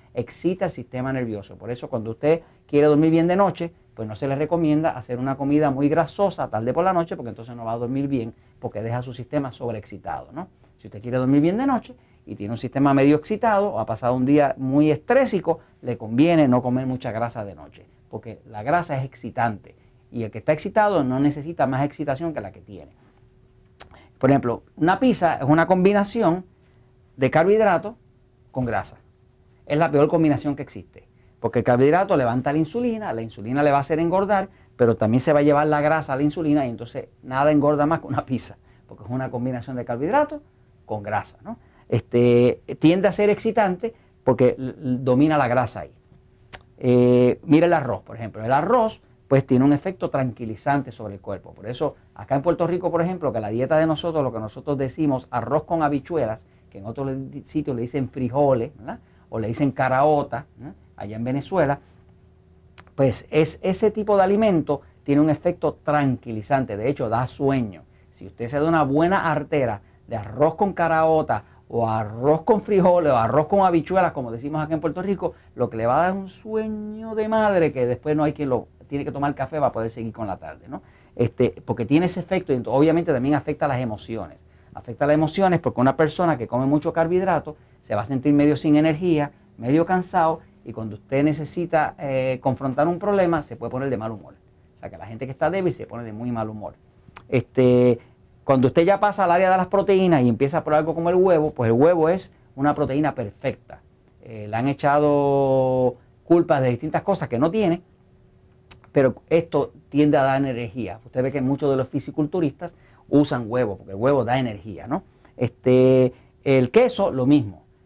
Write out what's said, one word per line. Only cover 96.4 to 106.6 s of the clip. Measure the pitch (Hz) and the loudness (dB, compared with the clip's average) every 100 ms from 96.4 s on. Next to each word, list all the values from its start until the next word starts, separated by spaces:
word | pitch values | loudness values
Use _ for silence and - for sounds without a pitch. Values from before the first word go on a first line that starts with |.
| 107 | -6
humor. | 107 85 - _ _ - - - | -8 -14 -16 _ _ -20 -20 -2
Este, | 123 - - 127 123 123 117 - _ _ _ | -2 -2 2 6 6 6 2 -4 _ _ _
cuando | - 131 123 | 0 2 4
usted | 170 | 4
ya | 170 196 | 2 4
pasa | 208 202 180 | 2 2 2
al | |
área | 175 190 | 4 4
de | 185 | 2
las | 180 | 2
proteínas | 196 190 190 185 151 | 0 4 4 6 4
y | 123 | 4
empieza | 113 139 160 | 2 0 0
por | 156 | 2
algo | 151 160 160 | 2 2 -2
como | 170 | 2
el | 180 | 4
huevo, | 190 165 151 | 4 4 2
pues | - 113 | 0 2
el | |
huevo | 117 156 175 156 | 6 6 6 2
es | 185 - _ _ 135 | 0 -4 _ _ -2
una | 147 | 0
proteína | 151 135 139 151 | 0 -2 0 -2
perfecta. | - 101 - 135 - _ - _ _ _ _ | -2 -10 -6 -6 -6 _ -20 _ _ _ _
Eh, | - 110 107 | -18 -14 -6
le | 113 | -4
han | 135 | -2
echado | 139 143 147 147 147 143 139 135 135 131 127 127 123 _ _ | 0 2 4 4 2 2 2 2 2 2 2 0 -2 _ _
culpas | - 170 170 147 | 2 2 4 2